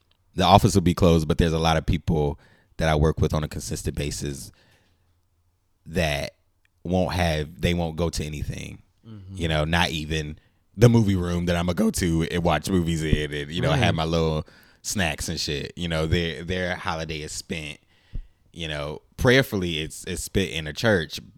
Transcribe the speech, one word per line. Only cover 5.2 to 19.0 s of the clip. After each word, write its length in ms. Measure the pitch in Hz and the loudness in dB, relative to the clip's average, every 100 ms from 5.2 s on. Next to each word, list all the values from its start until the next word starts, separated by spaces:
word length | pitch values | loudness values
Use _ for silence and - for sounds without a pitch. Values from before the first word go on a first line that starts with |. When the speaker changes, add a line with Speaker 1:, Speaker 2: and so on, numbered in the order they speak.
| _ _ _ _ _ _ - | _ _ _ _ _ _ -6
Speaker 1:
that 460 | 85 80 71 71 - _ _ _ _ | -2 0 -2 -6 -12 _ _ _ _
won't 280 | 85 92 80 | -2 0 0
have, 480 | 85 87 78 73 - | 0 0 0 -4 -2
they 140 | 87 | 0
won't 220 | 85 82 78 | 0 -2 -2
go 120 | 82 | -2
to 140 | - | -2
anything, 540 | 76 73 65 73 71 - _ _ 113 | -6 -6 -8 -8 -10 -14 _ _ -20
Speaker 2:
Mm-hmm. 280 | 107 95 95 | -18 -14 -6
Speaker 1:
you 120 | 82 | -2
know, 160 | 78 | 0
not 260 | 78 85 85 | 2 2 0
even 480 | 78 76 80 76 78 _ _ _ - | -2 -4 -4 -6 -10 _ _ _ 4
the 120 | 117 | 6
movie 280 | 117 101 95 | 6 4 2
room 300 | 87 87 87 | 0 0 0
that 100 | 87 | 0
I'ma 160 | 90 | 0
go 180 | 85 107 | 0 0
to 320 | - 90 82 80 | 2 2 2 0
and 140 | 87 | 0
watch 260 | 85 76 - | 2 0 2
movies 320 | 92 82 80 | 0 2 0
in 300 | 78 76 73 | 0 0 0
and, 180 | 73 73 | -6 -6
you 100 | 87 | -2
know, 100 | 78 | 0
Speaker 2:
Right. 80 | 76 | 2
Speaker 1:
have 160 | 87 82 | 2 2
my 80 | |
little 420 | 80 82 80 78 - - - _ | 0 2 0 0 -6 -14 -20 _
snacks 460 | - 104 85 - - | -8 -2 -2 -4 -6
and 120 | 78 | -6
shit. 320 | - 73 - - | -6 -6 -8 -8
You 120 | 87 | -4
know, 180 | 80 80 | -2 0
their, 380 | 87 85 76 | 0 -2 -6
their 320 | 85 92 90 85 | -6 -4 -4 -6
holiday 440 | 98 82 80 78 | -6 -6 -6 -8
is 100 | 76 | -10
spent, 460 | - - 82 76 - _ _ _ - - _ _ | -12 -10 -10 -10 -14 _ _ _ -12 -12 _ _
you 160 | - 80 | -12 -8
know, 340 | 73 73 - | -6 -8 -10